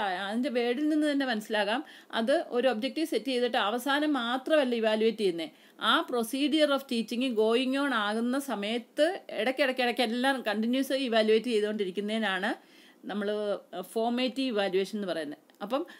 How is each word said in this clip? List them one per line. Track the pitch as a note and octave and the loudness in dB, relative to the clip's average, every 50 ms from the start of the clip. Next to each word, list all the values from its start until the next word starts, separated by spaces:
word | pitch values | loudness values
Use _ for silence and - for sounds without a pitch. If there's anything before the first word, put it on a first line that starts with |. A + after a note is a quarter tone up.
| G#3+ G3 F3+ F3+ | 0 0 -2 -4
അതിൻ്റെ | G3+ G3 A3 A#3+ B3+ C#4+ | -4 -4 -2 -2 -2 0
വേർഡിൽ | A#3 B3 A#3 A#3+ B3 C#4+ D4+ D4+ | 0 0 0 0 0 0 0 0
നിന്ന് | D#4 D4+ D4+ D4 | 2 2 2 2
തന്നെ | C#4+ C#4 C4+ | 2 0 0
മനസ്സിലാകാം, | B3+ C4 G#3+ A3 - A3+ G#3+ G3+ G3 A3+ C#4 D#4 - - - - - - | 0 -2 -2 -2 -2 0 0 0 0 0 -2 -4 -8 -14 -20 -18 -6 -4
അത് | A#3+ A#3 A3+ C#4+ E4+ - - | -2 2 2 2 2 0 0
ഒരു | - B3 B3 C4 | -2 2 2 2
ഒബ്ജക്റ്റീവ് | A#3+ G#3+ B3+ C4 - D#4 D#4+ D#4 | 2 0 -2 -4 -2 -2 -2 -2
സെറ്റ് | - A#3 G#3+ C4+ B3+ | -2 -2 -2 0 0
ചെയ്തിട്ട് | A#3+ A#3+ A#3+ B3 A#3+ | 0 0 0 0 0
അവസാനം | G3+ G3+ A3 B3 B3 C#4+ C#4 D4 D4+ D4+ D4 | 0 0 0 -2 0 0 0 2 2 2 0
മാത്രമല്ല | B3+ A#3 A#3 B3 C4 - - D#4 D4+ C4+ B3 A#3+ | 0 0 -2 -4 -4 0 2 4 4 4 2 0
ഇവാലുവേറ്റ് | A#3 A3 G#3+ A3 A3 A3 A3+ A3 A3 | 0 2 2 2 4 2 2 2 2
ചെയ്യുന്നത്, | G#3 F#3 E3+ E3 D#3+ D3+ - - - - - - | 0 0 0 -2 -6 -8 -12 -18 -20 -20 -10 -2
ആ | - A3 B3 D#4 F4 - | 2 4 4 4 2 0
procedure | C4 A#3+ A3+ A3+ - C4 C#4+ C#4+ D4 D#4 D4+ C#4+ | -2 -2 -2 -2 -2 0 0 2 4 4 4 4
of | C#4 C4 C4+ - | 4 0 0 -2
teaching | A#3+ A3+ G#3+ - B3 A3+ C4 C4 A#3 | -2 -2 -2 -2 -2 -2 -2 0 2
going | G#3 A3 A3 A#3 B3+ C4 C4 C4 | 2 4 4 4 2 2 2 0
on | C#4 C#4+ C#4+ B3 | 0 0 0 0
ആകുന്ന | A3 G#3 G#3 G#3+ A3+ A#3 B3 B3+ C#4+ | 0 0 0 0 0 0 0 0 -2
സമയത്ത് | C#4 C4+ A3+ G3 G3+ G#3+ A#3 A#3+ A#3 - _ - D4+ E4+ G4 - - - - G3+ | -2 -2 -4 -4 -2 -2 -4 -4 -6 -6 _ 2 2 2 2 -2 -8 -8 -6 -2
ഇടയ്ക്കിടയ്ക്കിടയ്ക്ക് | A3 B3+ C4 D4+ D4 B3+ B3+ B3+ B3 B3+ C4 C4 | -2 -2 0 2 0 0 2 0 0 0 0 0
എല്ലാം | B3 A3 A#3 B3 B3+ C4+ C#4 B3 - A3 | 0 0 0 0 2 2 0 0 -2 -2
കണ്ടിന്യൂസ് | G3+ G#3+ A3 A#3 B3 C4+ C4+ C4+ C#4 C4 C#4 A#3+ | -2 0 0 0 0 0 0 0 0 -2 0 2
ഇവാലുവേറ്റ് | A3 A3 G#3+ G#3+ A3 A3+ A3 B3 | 2 2 4 4 4 4 2 2
ചെയ്തുകൊണ്ടിരിക്കുന്നതിനാണ് | A#3 G#3 G#3 G#3 G#3+ G#3 G3+ F3+ F3 G#3 G3+ G#3 A3 A3+ A3 G3 F#3+ F3+ G3 A#3 E4 - - - - - - - - _ - | 0 0 0 0 -2 -2 -4 -4 -2 -4 -4 -2 -2 -2 0 0 0 0 -2 -2 -4 -4 -10 -18 -20 -20 -20 -20 -20 _ -12
നമ്മൾ | - F#3+ G#3 G3+ G3+ G#3+ G#3+ G#3 G#3 F#3+ - - _ - F3 G3 - | -8 -6 -4 -2 -2 -2 -2 -2 -2 -4 -4 -6 _ -12 -12 -12 -6
ഫോർമേറ്റീവ് | - A3+ A3 A#3+ A#3+ B3 B3+ B3+ B3 C4+ C4 C4 | -4 -2 -2 0 0 0 -2 -2 -2 -2 -2 0
ഇവാലുവേഷൻ | A3 G#3 G3 F#3+ F3+ F#3+ G3 F#3+ A3 G#3 | 0 0 0 2 2 0 0 0 -4 -6
എന്ന് | G3+ F3+ | -4 -4
പറയുന്നത്. | D#3 D#3+ D#3 C#3+ D3+ - _ - _ _ | -4 -4 -6 -8 -10 -14 _ -20 _ _
അപ്പം | G#3 G3+ B3 D4 F4 - - - | -6 -4 -4 -4 -4 -6 -12 -16